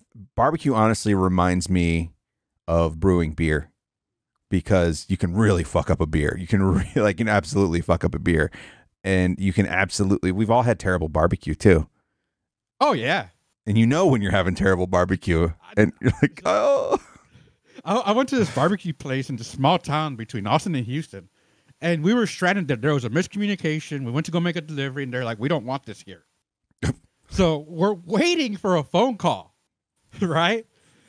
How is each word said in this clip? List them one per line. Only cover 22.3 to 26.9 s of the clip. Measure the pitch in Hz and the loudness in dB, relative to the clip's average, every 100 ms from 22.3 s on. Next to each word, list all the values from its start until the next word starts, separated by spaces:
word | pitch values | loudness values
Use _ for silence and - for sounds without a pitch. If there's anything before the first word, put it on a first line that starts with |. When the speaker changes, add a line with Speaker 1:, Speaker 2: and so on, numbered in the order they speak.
| - 180 196 147 | 0 0 0 -2
Speaker 2:
there. | 120 | -2
There | 135 | 0
was | 143 | 0
a | 117 | 0
miscommunication. | 135 - 202 208 196 160 156 - 143 | -2 -4 -4 -4 -2 -4 -4 -6 -8
We | 120 | -4
went | 135 165 | -4 -2
to | |
go | 170 | -2
make | 175 170 | -2 -4
a | |
delivery, | 156 147 135 135 | -8 -8 -6 -6
and | 131 | -6
they're | 127 | -4
like, | 120 107 | -6 -4
"We | 135 | -2
don't | 160 | -2
want | 113 139 - | -4 -8 -8
this | 98 | -18
here." | - 85 _ _ _ _ _ _ | -18 -20 _ _ _ _ _ _
<laughs> | - | -6